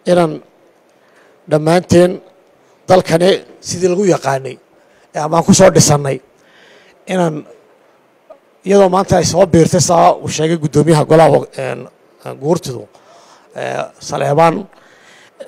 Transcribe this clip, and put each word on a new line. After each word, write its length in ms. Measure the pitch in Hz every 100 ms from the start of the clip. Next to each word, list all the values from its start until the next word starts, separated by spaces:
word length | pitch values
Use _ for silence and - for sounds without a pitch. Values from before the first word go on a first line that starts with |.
| -
inaan 260 | 175 165 151 _ _ _ _ _ _ _ _ _ _ -
dhammaanteen 640 | 151 156 180 170 175 180 190 - _ _ _ _ _ -
dalkani 400 | 185 - 165 143 147 - -
sidii 320 | - 175 180
lagu 140 | 180 202
yaqaanay, 500 | 151 135 135 135 - _ _ _ _ _ 165
ee, 40 |
ama 180 | 151 160
aan 80 | 170
ku 80 |
soo 160 | 190 185
dhisannay, 460 | 156 147 147 139 135 _ _ _ _ _ _ _ _ -
inaan 280 | 185 170 151 - - _ _ _ _ _ _ _ - _ _ 185
iyadoo 240 | 202 190
maanta 280 | 185 190 185
ay 80 | 151
soo 200 | 165 190
biirtay 360 | 170 156 185
saa 320 | 151 170 175
uu 160 | - 147
sheegay 280 | 147 160 170
guddoomiyaha 460 | 147 151 151 151 143
golaha 240 | 160 156
wa-, 180 | 143 - -
een, 240 | 131 131 127 _ _ _ 131 127
guurtidu, 460 | 139 170 139 120 104 _ _ _ _ _ _ 127
ee, 260 | 131 131 139 -
Saleebaan, 560 | - 147 139 147 165 165 - _ _ _ _ _ _ -